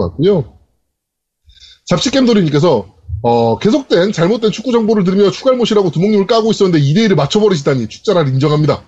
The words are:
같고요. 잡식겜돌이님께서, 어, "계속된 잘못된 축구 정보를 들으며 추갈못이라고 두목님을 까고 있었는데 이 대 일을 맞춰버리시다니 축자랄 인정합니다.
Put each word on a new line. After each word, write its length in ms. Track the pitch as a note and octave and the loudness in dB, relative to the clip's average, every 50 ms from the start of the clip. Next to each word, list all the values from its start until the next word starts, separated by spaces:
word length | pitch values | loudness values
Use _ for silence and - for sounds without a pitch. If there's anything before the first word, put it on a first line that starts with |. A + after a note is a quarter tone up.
| F#2+ E2+ | -4 -4
같고요. 460 | - - D#3+ G3 G3+ D#3+ B2 - - _ _ _ _ _ _ _ _ _ _ _ _ _ _ _ _ _ _ _ _ _ - - - _ _ | -4 -2 0 0 0 0 -2 -6 -14 _ _ _ _ _ _ _ _ _ _ _ _ _ _ _ _ _ _ _ _ _ -20 -20 -20 _ _
잡식겜돌이님께서, 1080 | - F3+ D#3+ - A#3 C4+ C4+ C4 A3+ A3+ G#3 F3 D3 C#3+ C#3+ D#3+ E3+ C3+ G#2+ F#2 - _ _ _ - - G#2+ | -4 -4 -2 -2 -2 0 0 2 2 2 2 0 0 0 0 2 2 0 0 -4 -8 _ _ _ -12 -10 -4
어, 380 | A2+ A#2+ A#2+ A#2 A#2 A#2 A2 - | -2 0 0 2 2 0 0 0
"계속된 520 | - G#3+ B3+ D4 C4 - A#3+ E3+ F3+ G#3+ | 0 0 0 0 0 0 0 0 0 0
잘못된 400 | - D#3 E3 F3+ A#3+ A3+ A3+ G#3+ | 0 -2 0 0 0 0 -2 -4
축구 200 | - - - C4 | -4 -4 -4 -2
정보를 320 | A#3 A#3 A3 G3+ A3+ G#3 F3 | -2 0 0 0 0 0 0
들으며 260 | F#3+ F#3+ G3+ G3+ F#3+ | 0 2 2 2 0
추갈못이라고 600 | - - - C4 B3+ B3 A3 - A3 G#3 F#3+ E3 | 0 0 0 0 0 0 0 0 0 0 0 0
두목님을 340 | - D#3 F#3 G#3+ G#3+ G3 F#3+ | -2 0 0 0 0 0 0
까고 240 | - A#3 A3+ A3 A3+ | 2 0 0 2 0
있었는데 280 | G3+ - G3 F#3 E3+ D3+ C#3 | 0 0 0 2 2 2 2
이 100 | C3+ D#3 | 2 2
대 100 | G#3+ A3+ | 2 2
일을 120 | G3+ E3 | 2 2
맞춰버리시다니 720 | D3+ C#3 C#3 - G#3 G#3+ G#3 F#3+ D3 C#3+ D#3+ C#3 B2+ A2 G#2+ | 0 0 0 0 0 2 2 0 0 0 -2 -2 -2 -4 -8
축자랄 380 | - - - G#3+ F#3 F3 D#3 C3+ | -10 -6 -4 -2 0 0 0 0
인정합니다. 540 | C3 C3 D3+ D3+ D3+ D3+ D3+ C#3+ A#2 - - | 0 0 0 0 0 0 0 0 -2 -4 -8